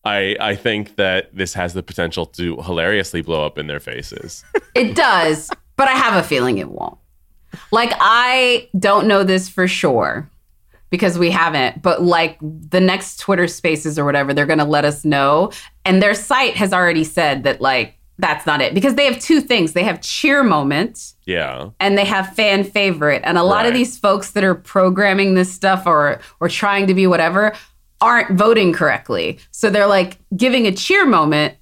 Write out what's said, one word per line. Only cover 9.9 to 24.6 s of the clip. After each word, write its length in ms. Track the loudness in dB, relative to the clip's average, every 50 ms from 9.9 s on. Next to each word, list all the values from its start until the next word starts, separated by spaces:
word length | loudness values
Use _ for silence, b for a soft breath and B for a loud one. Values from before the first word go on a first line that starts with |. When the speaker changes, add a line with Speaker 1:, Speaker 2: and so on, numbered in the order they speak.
| 0 0 0 -2 -4 -6 -10 -14 _ _ _ _ _ _ _ _ _ _ -10 -8
Speaker 2:
because 260 | -4 0 0 0 0
we 140 | 2 0 0
haven't, 500 | 2 0 0 0 0 0 0 -2 -4 -2
but, 220 | 0 0 0 2 2
like, 340 | 2 2 2 0 -2 -4 _
the 380 | -12 -12 -12 -12 -10 -2 0 2
next 400 | 2 2 0 -2 -6 -12 -16 -10
Twitter 280 | -2 -2 0 0 0
Spaces 500 | -2 -4 -4 -2 -2 -2 -2 -4 -6 -4
or 80 | -2 -2
whatever, 300 | 0 0 0 0 0 0
they're 100 | 0 0
gonna 200 | 2 2 0 2
let 200 | 2 2 2 2
us 180 | 0 -2 -2 -2
know. 480 | 0 2 2 4 4 4 2 2 0 B B B B B _ _
And 160 | 2 4 4
their 140 | 4 4 2
site 420 | 0 -2 0 0 0 0 0 0
has 160 | -2 -2 0 2
already 300 | 2 2 2 2 0 -2
said 400 | -2 -2 0 0 0 0 0 0
that, 140 | -2 -2 0
like, 360 | 0 0 0 0 -2 -4 -10 _ _ _ _ -4
that's 260 | -4 -4 -4 -2 -2
not 160 | -2 0 0
it 120 | 0 0 0
because 180 | 0 0 2 2
they 100 | 2 2
have 140 | 0 0 -2
two 220 | 0 2 2 2
things. 320 | 2 2 0 0 0 0 0
They 100 | 0 0
have 180 | 0 -2 -4
cheer 420 | -8 -10 -8 -2 0 2 2 2 4
moment 720 | 2 2 2 0 0 0 0 -2 -4 -6 -14 -20 -20 _ _ _
Speaker 1:
Yeah. 440 | -4 -4 -2 -2 -4 -6 -10 -12 -14 -8 _
Speaker 2:
and 180 | 0 0 2
they 80 | 2 0
have 300 | 0 -2 -4 -4 -4 -4
fan 280 | 0 0 2 2 0 -2
favorite. 580 | -2 -2 -2 0 0 0 0 0 0 0 0 -2
And 120 | -2 0
a 60 | 2 2
lot 220 | 2 2 2 0
of 60 | 0
Speaker 1:
Right. 60 | 0
Speaker 2:
these 200 | 0 -2 -2 -4
folks 340 | -2 0 0 0 0 -2 -6
that 120 | -4 0 0
are 120 | 0 0
programming 800 | -2